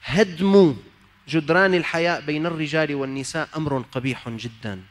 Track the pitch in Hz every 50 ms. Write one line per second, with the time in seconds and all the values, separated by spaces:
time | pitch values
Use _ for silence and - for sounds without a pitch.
0 | - - 127 180 220 190 175 156 185 196 196 202 190 165 131 98 - - _ _
1 | _ _ _ _ _ - 139 160 151 139 165 180 196 190 185 175 156 - - 165
2 | 165 170 175 131 139 151 151 151 156 175 165 160 156 147 147 160 156 151 143 139
3 | 135 135 135 135 135 - - 160 151 - - 151 156 147 139 131 120 - - 131
4 | 123 135 123 - - 123 117 110 110 120 113 110 - 110 101 92 92 98